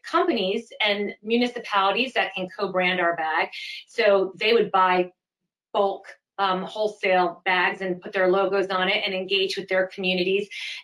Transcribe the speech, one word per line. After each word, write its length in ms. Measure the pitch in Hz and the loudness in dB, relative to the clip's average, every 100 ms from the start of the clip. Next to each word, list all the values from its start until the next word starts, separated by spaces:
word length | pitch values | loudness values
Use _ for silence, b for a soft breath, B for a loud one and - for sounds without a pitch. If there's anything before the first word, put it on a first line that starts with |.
companies 680 | - 330 370 240 185 226 233 - | -4 0 0 0 0 -4 -6 -4
and 300 | 214 202 202 - | -2 0 -4 -6
municipalities 880 | 214 233 240 - - 202 190 196 254 | -2 0 0 -2 -4 0 2 2 -2
that 220 | 226 190 | -2 -2
can 120 | 190 185 - | -4 -8 -6
co-brand 440 | 196 180 180 180 | -4 0 0 0
our 160 | 170 170 | 0 -2
bag. 320 | 160 160 190 B B B B | -2 -2 -4 B B B B
So 460 | - 214 196 190 - | 0 4 4 2 -2
they 160 | 214 | 2
would 180 | 233 202 | 2 4
buy 420 | 190 185 185 180 - _ _ _ _ _ | 4 4 4 0 -6 _ _ _ _ _
bulk, 340 | 220 196 196 - - _ - | 0 0 -2 -12 -20 _ -2
um, 240 | 196 185 | 0 0
wholesale 800 | 180 214 214 - 202 185 175 170 - | -4 -4 -4 -2 2 4 2 0 -2
bags 340 | 185 180 - | 2 0 -2
and 220 | 190 180 | -6 -6
put 100 | - | -6
their 160 | 196 185 | 0 2
logos 400 | 190 190 196 185 | 4 2 0 0
on 200 | 185 185 | 0 0
it 140 | 208 | 0
and 100 | 202 | -2
engage 420 | 190 190 196 190 196 | -4 -2 0 0 -4
with 100 | 190 | -2
their 200 | 185 185 | 0 0
communities. 580 | - 185 185 180 196 202 B B B | -2 -2 0 0 0 -2 B B B